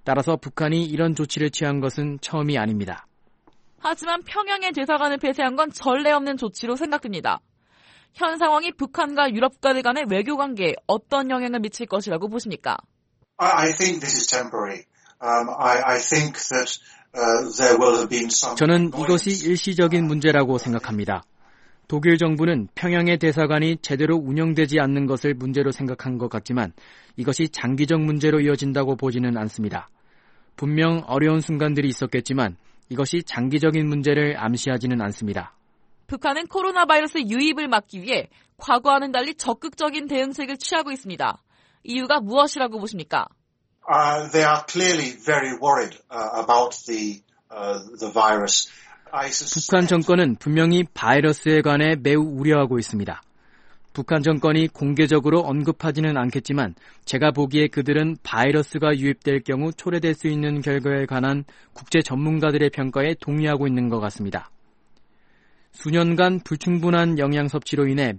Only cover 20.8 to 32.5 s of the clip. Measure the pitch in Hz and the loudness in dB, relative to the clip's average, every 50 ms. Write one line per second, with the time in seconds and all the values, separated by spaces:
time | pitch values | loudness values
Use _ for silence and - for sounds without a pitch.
20.8 | - - 110 104 101 104 98 90 - _ _ _ _ _ _ _ _ _ _ _ | -4 -4 -4 -4 -2 -2 -4 -4 -6 _ _ _ _ _ _ _ _ _ _ _
21.8 | _ - 151 147 147 170 170 160 170 160 156 147 160 175 170 127 104 - _ - | _ -6 -4 0 4 4 4 4 4 2 2 2 0 0 0 0 -2 -6 _ -6
22.8 | - 180 175 175 175 175 175 156 165 160 143 165 156 143 156 151 156 160 165 160 | -2 0 0 2 2 2 2 2 2 2 2 2 2 2 2 2 2 0 0 -2
23.8 | - - 147 135 156 156 170 165 147 131 139 156 160 165 160 156 156 139 147 156 | -4 -4 -2 0 2 2 2 0 0 -2 -2 0 0 0 2 2 0 2 2 2
24.8 | 139 135 139 139 139 131 135 120 - 143 143 123 127 131 131 139 139 139 127 - | 2 2 2 0 0 0 -2 0 0 -2 -2 -2 -4 -2 0 0 0 0 -2 -2
25.8 | 139 127 127 - - 131 127 117 123 117 - 110 - - 123 123 110 90 - - | -4 -6 -6 -6 -6 -6 -4 -4 -4 -4 -6 -6 -4 -2 -2 -2 -2 -2 -6 -10
26.8 | - - - - - - _ - 123 139 127 - 165 156 - - - 123 135 135 | -20 -20 -20 -20 -20 -16 _ -6 -4 -2 0 0 -2 -2 -4 -4 -4 -2 0 0
27.8 | 151 135 165 160 156 156 151 147 143 156 156 156 143 147 143 135 139 139 131 143 | 2 2 2 2 2 0 0 2 2 2 4 4 4 2 2 0 0 -2 -2 0
28.8 | 135 135 135 117 135 131 117 123 123 123 120 113 107 107 - - 107 104 95 87 | 0 0 -2 -2 -2 -2 -2 0 0 0 0 -2 -4 -4 -4 -4 -4 -4 -4 -6
29.8 | - - _ _ _ _ _ _ _ _ _ _ _ _ _ - 143 143 151 156 | -10 -14 _ _ _ _ _ _ _ _ _ _ _ _ _ -6 -4 0 2 2
30.8 | 160 165 165 165 160 - 123 139 156 156 156 160 151 - 160 143 151 151 147 143 | 2 2 2 0 -2 -2 0 2 4 4 2 2 0 -2 -2 0 0 0 0 0
31.8 | 143 139 120 - 135 120 - 127 120 - 135 135 123 101 | 0 0 -2 -2 -4 -2 -2 -2 -2 -2 0 0 0 -2